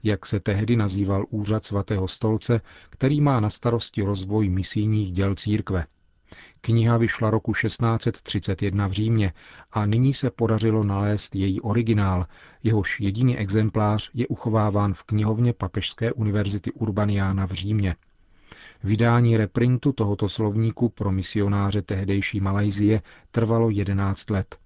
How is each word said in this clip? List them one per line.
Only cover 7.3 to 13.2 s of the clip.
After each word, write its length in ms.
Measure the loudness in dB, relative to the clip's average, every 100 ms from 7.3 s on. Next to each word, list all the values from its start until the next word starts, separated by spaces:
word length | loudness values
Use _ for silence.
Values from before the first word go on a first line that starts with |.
roku 240 | 0 -2
šestnáct 480 | -2 -2 -2 -2 0
set 200 | -2 -6
třicet 400 | -6 -4 -4 -2
jedna 240 | -2 0 -2
v 60 |
Římě 400 | -2 0 2 0 -2 -20 -20 -6
a 140 | -2 0
nyní 280 | 2 2
se 160 | 2 -2
podařilo 540 | 0 0 2 2 2
nalézt 500 | 0 0 0 -2 -4
její 260 | -2 -2 -2
originál, 680 | -2 0 2 2 2 0 -4 -10 -20 _
jehož 380 | 0 0 0 -4
jediný 380 | -4 2